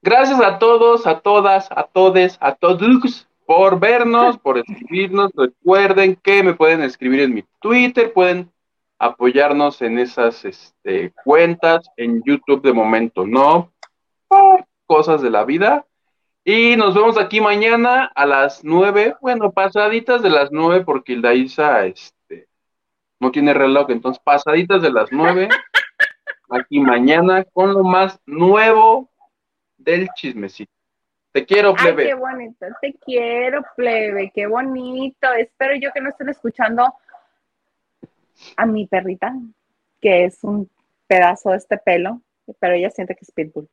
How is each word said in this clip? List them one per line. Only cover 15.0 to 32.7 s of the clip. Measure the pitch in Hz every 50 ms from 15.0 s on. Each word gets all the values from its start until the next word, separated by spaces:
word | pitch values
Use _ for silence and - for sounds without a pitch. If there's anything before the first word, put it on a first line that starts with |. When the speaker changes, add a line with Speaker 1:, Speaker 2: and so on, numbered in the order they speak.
| 156 170 156 151
Speaker 1:
de | 135 117
la | 113 104 110
vida. | 123 143 170 196 220 302 294 - _ _ _ _ _ _ _ _ _ _ _ _
Y | - 208 226 233 233 240
nos | 220 214 196 185
vemos | 208 214 233 220 220
aquí | 196 - 208 220
mañana | 214 208 202 208 214 226 233 233 233 247 247 262 262 - _
a | 135 143
las | 143 139 135 139 - - -
nueve, | - 151 160 175 190 202 196 208 208 247 277 _
bueno, | 269 254 247 233 214 196
pasaditas | - 196 190 190 - 208 208 214 220 233 233 - 247 240
de | 220 185
las | 156 147 143 139
nueve, | 147 156 160 165 175 185 180
porque | 165 147 131 127 - 123
Hilda | 120 117 120 123
Isa, | 127 131 131 - - 151 147 131 110 98
este, | 92 92 - - - _ _ _ _ 82 85 _ _ _ _ _ _ _ _ _ _ _ _ _ _ _ _
no | 127 131
tiene | 127 147 143 147 139
reloj, | 139 139 135 135 143 143 139
entonces | 120 117 117 127 127 -
pasaditas | _ 151 143 143 - 156 151 165 180 175 196 190
de | 165 156
las | 131 113 107 -
nueve, | - 151 160 170 180 185 190 214
<laughs> | 494 523 - _ - 539 - - _ _ - - - _ _ - - _ _ _
aquí | 123 127 131 _ 143 143
mañana | 139 131 120 120 123 139 156 165 175 185 185 190
con | 185 _ _ 180 185 196 196
lo | 196
más | 190 190 185 185 190 190 - _ _
nuevo | - 143 156 175 185 202 214 220 226 220 220 220 - - 269 262 _ _ _ _ _ _ _ _ _ _ _ _ _ _ _ 131
del | 151 170 175 185 180 -
chismecito. | - - 135 117 110 104 95 - - 107 _ _ _ _ _ _ _ _ _ _ _ _ _
Te | _ 135 131
quiero, | - 190 208 202 202
Speaker 2:
Ay, | 185 - 254
Speaker 1:
plebe. | - - 214 226
Speaker 2:
qué | 285 269
bonito, | 254 254 262 262 254 240 220 - _ 185 185